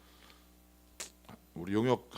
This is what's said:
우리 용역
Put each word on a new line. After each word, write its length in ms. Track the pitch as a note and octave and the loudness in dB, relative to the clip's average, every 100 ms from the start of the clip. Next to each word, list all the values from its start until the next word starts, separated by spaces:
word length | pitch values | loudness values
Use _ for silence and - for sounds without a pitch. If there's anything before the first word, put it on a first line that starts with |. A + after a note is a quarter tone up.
| - - - - - - - - - - - - - - - | -20 -20 -20 -20 -20 -20 -20 -20 -20 -14 -14 -14 -20 -20 -16
우리 180 | - F2+ | -12 0
용역 380 | G2+ A#2+ A#2+ - | 2 4 2 0